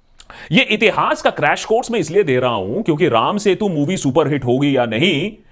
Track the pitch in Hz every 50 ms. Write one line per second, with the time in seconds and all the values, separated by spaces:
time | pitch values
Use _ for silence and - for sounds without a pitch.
0 | _ _ _ - - - - - - - 151 226 247 220 208 208 233 196 - 147
1 | 160 220 311 - - 254 - - 147 147 175 180 - - 220 233 262 - 226 220
2 | 160 151 160 202 202 151 127 127 127 123 117 101 92 95 123 196 220 - 151 143
3 | 180 156 117 110 120 147 185 208 - 202 185 180 214 202 170 147 143 139 190 -
4 | - 139 123 165 151 135 147 139 - 123 120 135 143 143 135 127 120 113 107 110
5 | 156 202 160 139 185 214 220 - _ _